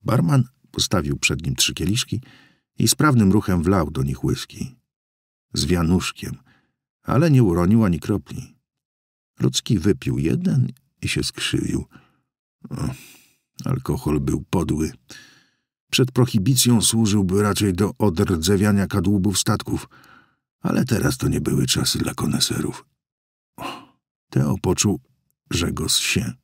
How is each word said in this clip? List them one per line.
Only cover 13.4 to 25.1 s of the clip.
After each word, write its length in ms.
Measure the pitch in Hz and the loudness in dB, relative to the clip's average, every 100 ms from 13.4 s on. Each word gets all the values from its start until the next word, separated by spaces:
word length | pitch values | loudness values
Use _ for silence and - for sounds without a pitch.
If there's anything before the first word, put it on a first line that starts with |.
| _ - | _ -10
alkohol 560 | - - - 71 73 76 | -6 -4 -4 -4 -2 -2
był 240 | 65 73 - | -2 -4 -2
podły. 420 | 92 78 76 78 - _ - - _ _ _ _ _ _ | -2 -2 -2 -4 -8 _ -20 -20 _ _ _ _ _ _
Przed 220 | - 127 | 2 2
prohibicją 720 | - 123 - 95 127 123 117 | 4 2 4 2 2 4 4
służyłby 600 | 90 113 110 104 95 98 | 4 2 2 2 2 2
raczej 300 | 104 95 107 | 2 2 0
do 220 | 85 101 - | 2 -2 0
odrdzewiania 880 | 104 85 95 85 80 101 104 101 92 | 0 2 0 0 2 2 4 2 2
kadłubów 520 | 101 87 104 98 92 | 0 0 2 0 0
statków, 500 | - 104 - - - - _ - _ _ _ _ | 0 -2 -2 -8 -8 -20 _ -20 _ _ _ _
ale 240 | - - | -4 -2
teraz 320 | 127 113 - - | 0 0 -2 -2
to 120 | - | -4
nie 120 | 73 | -2
były 260 | 73 69 64 | -2 -2 0
czasy 320 | - - - | 0 -2 -2
dla 160 | - | -4
koneserów. 720 | - - - - - - - _ _ _ _ _ _ _ - | -4 -4 -2 -2 -2 -6 -8 _ _ _ _ _ _ _ -16
O, 400 | - - - _ _ _ _ | -14 -14 -20 _ _ _ _
Teo 280 | 131 76 - | -2 0 -2
poczuł, 380 | - 90 104 95 _ | -2 0 0 -2 _